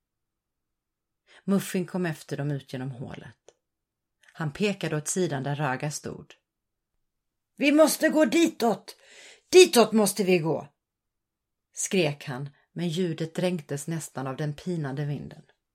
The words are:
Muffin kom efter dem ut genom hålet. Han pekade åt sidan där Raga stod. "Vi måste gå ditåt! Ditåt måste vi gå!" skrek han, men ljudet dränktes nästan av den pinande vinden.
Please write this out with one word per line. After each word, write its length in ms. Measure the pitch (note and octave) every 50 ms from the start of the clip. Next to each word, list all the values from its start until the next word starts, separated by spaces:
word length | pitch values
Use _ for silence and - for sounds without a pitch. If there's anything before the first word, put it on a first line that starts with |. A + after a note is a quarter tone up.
| _ _ _ _ _ _ _ _ _ _ _ _ _ _ _ _ _ _ _ _ _ _ _ _ _ _ - - _
Muffin 420 | F#3+ G3 F#3+ - - - F#3+ F3
kom 200 | - - F3+ F3+
efter 320 | E3 D3+ - - - D3
dem 140 | C#3+ C#3+ D3
ut 220 | C#3+ C3+ - - -
genom 180 | B2+ C3 C#3
hålet. 440 | B2 A#2 C3 - - - - - - _ _ - _ _ _ _ _ _ _ _ _ _ _ _ _ _ _ _ _
Han 200 | - E3 D3 -
pekade 420 | - G#3 G#3 F#3+ G3 F3 D#3+ D#3
åt 100 | D3+ D3
sidan 360 | - - F#3+ F3+ - C#3+ C3+ C3
där 120 | C#3 C#3+
Raga 360 | C#3+ D#3 C3 C3 C3 D3 D3+
stod. 420 | D3 - - - - - D3+ - - _ _ _ _ _ _ _ _ _ _ _ _ _ _ _ _ _ _ _ _ _ _ _ _
"Vi 160 | - C4+ D4
måste 380 | C#4+ D#4 D#4 - - - D4 D#4
gå 160 | - D#4 D#4
ditåt! 720 | G#3+ A#3 E4+ E4+ E4 - - A#3+ A#3 F#3+ - - - - _ _ - - - - - - _ _ _
Ditåt 420 | - F#4 - - - A#3+ G#3 A3
måste 320 | G#3 A3 G#3 F#3+ - - G3
vi 160 | F3+ F#3 E3+
gå!" 280 | D3+ E3 D3 - C3+ - _ _ _ _ _ _ _ _ _ _ _ _ _ _ _ _ _ _ _ _ _
skrek 520 | - - - G3+ F#3 E3 D3 C#3+ - -
han, 240 | D3+ B2 C3 C#3+ C#3 - _ _ _
men 180 | _ D#3+ F3 F3
ljudet 460 | D#3 F#3 F#3 E3+ D#3 - D#3+ D#3+ -
dränktes 520 | F3 F3+ F3+ F#3 D#3+ - - C#3 C#3+ -
nästan 400 | E3 E3 D#3+ - - - C3 C3+
av 100 | C3+ C3
den 160 | C3+ D3+ D3+ C#3+
pinande 520 | - - F#3 F3 D#3+ D3 C3 C3+ D3 D3
vinden. 380 | D3 C#3+ - C3+ - - - - _ _ _ _ _ _